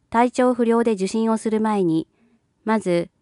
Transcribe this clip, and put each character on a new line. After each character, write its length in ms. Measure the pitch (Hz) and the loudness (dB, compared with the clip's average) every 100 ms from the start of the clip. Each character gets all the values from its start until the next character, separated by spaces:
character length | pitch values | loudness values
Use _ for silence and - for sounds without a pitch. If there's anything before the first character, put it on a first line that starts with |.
| _ | _
体 220 | 226 247 | 0 2
調 220 | - 254 | 2 0
不 120 | 247 226 | 2 0
良 160 | 233 | 2
で 100 | 233 | 0
受 140 | 202 190 | -2 -2
診 240 | 220 220 | -2 0
を 80 | 220 | -2
す 100 | 226 | -2
る 120 | 220 | -2
前 240 | 220 208 | -2 0
に、 240 | 175 160 - _ _ _ _ _ | 0 0 -4 _ _ _ _ _
ま 160 | 214 220 | -4 -2
ず 300 | 185 170 170 _ | 0 -2 -2 _